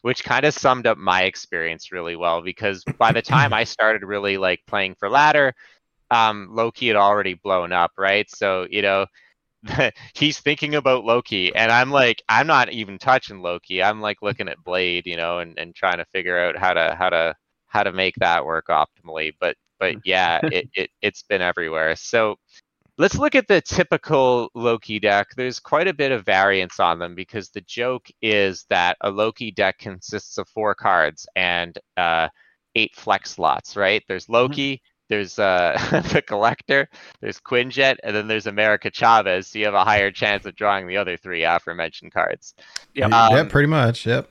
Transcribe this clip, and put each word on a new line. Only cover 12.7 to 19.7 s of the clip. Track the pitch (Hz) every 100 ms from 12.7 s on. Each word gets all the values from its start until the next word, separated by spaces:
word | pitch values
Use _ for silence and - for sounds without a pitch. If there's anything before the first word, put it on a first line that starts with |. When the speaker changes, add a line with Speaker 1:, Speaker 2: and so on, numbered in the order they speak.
Speaker 1:
even | 113 101 95
touching | - 131 - 101
Loki. | 87 87 _ 92
I'm, | 98 107
like, | 107 101
looking | 104 - 95
at | -
Blade, | - 90 90 87 87
you | 85
know, | 85 87
and, | 85 80
and | 85
trying | - 92 87
to | 82
figure | 95 90 87
out | 87 80
how | 92
to, | 87 80 80
how | 90
to, | 85 82 - _ _ _
how | 107
to | 101
make | 92 95 -
that | 90 85
work | 71 80 -
optimally. | 78 76 _ 85 80 78 -
But, | 87 - _